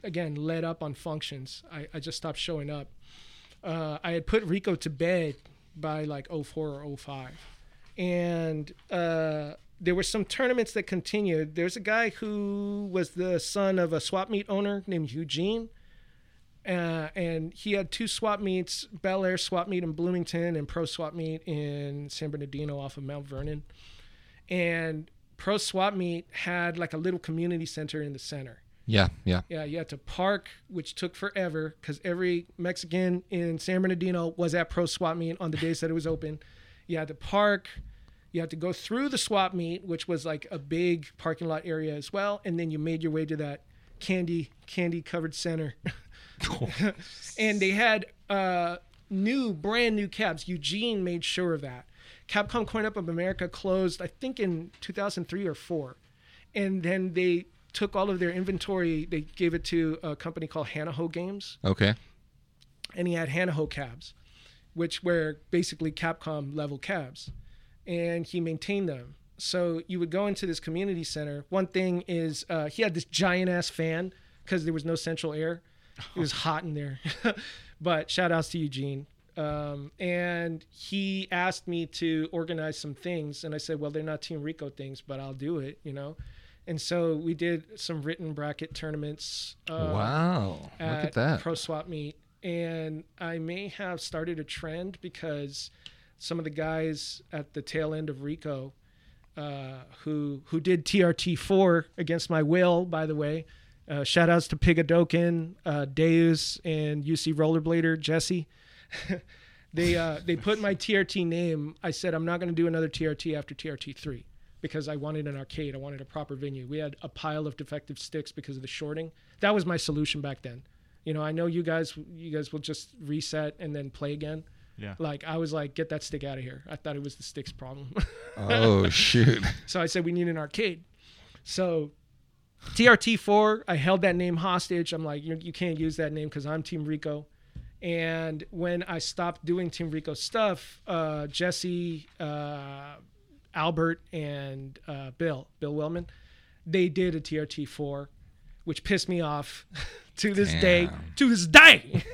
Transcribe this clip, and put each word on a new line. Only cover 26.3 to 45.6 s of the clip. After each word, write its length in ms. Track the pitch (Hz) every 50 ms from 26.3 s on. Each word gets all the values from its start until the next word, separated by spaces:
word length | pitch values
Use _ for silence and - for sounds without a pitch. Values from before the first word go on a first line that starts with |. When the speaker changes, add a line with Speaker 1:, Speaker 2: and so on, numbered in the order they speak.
Speaker 1:
had, 480 | - - - 180 175 175 175 175 165 170
like, 140 | 170 160
a 40 | -
little 220 | 156 170 185 180 175
community 480 | - - 160 165 170 175 175 165 165
center 340 | - - 156 156 147 - 156
in 120 | 147 147
the 80 | 139 131
center. 420 | - - 151 139 131 120 117 - - - - - -
Speaker 2:
Yeah, 220 | - 110 101 92 85 - - -
yeah. 160 | 95 90 90 - -
Speaker 1:
Yeah, 160 | 170 156 151
you 140 | 147 151 165
had 100 | 156 -
to 100 | 147 135
park, 520 | - - - - 180 196 202 190 - - - - - -
which 260 | 190 170 151 - -
took 220 | - 185 170 -
forever 580 | - 196 202 - 196 185 170 151 160 156 156 - -
'cause 180 | - - 143 - -
every 420 | 185 175 175 185 180 175 175 170 - -
Mexican 680 | - 170 180 175 - - 160 170 185 185 180 180 180 - -
in 280 | 202 175 170 170 165 -
San 240 | - 185 185 185
Bernardino 460 | 190 185 185 165 180 185 180 175 170 165 165
was 180 | - 175 165 151
at 160 | 175 165 -
Pro 160 | - 175 175
Swap 300 | 156 - - 180 160 165
Meet 220 | 175 165 165 165 -
on 100 | 180 160
the 60 | 156
days 240 | 147 160 165 165 -
that 100 | 165 160
it 40 | 160
was 120 | 165 147
open. 320 | 165 160 156 156 151 156 151 - - - - - - - - -
You 120 | - 170 160
had 100 | 160 143
to 60 | 151
park. 540 | - - - 196 202 208 208 202 190 - - - - - - - - - - - - - -
You 100 | - 165
had 100 | 165 156
to 60 | 170
go 160 | 160 165 185
through 360 | 175 - - - 220 254 277 285
the 80 | 262 196
swap 340 | - - 214 196 190 180
meet, 320 | 190 180 170 165 170 185 196
which 220 | 185 165 156 - -
was, 160 | 170 151 147
like, 220 | 165 156 147 - -
a 80 | 185 151
big 500 | 139 143 165 165 180 180 170 165 143 - - -
parking 300 | - 165 160 - 175 160
lot 140 | 156 156 -
area 280 | 180 160 160 156 156 147
as 180 | 147 143 -
well. 280 | - 202 202 208 202 208 -
And 140 | 196 165 170
then 120 | 170 160
you 80 | 156 151
made 240 | 151 165 165 160
your 100 | 165 160
way 140 | 151 160 156
to 100 | 151 160
that 260 | 147 147 143 143 - - - - - - - - -
candy, 500 | - - 185 185 175 165 170 165 147 - - - -
candy-covered 680 | - - 190 175 170 165 170 147 - - 170 160 160 151
center. 400 | - - 175 165 160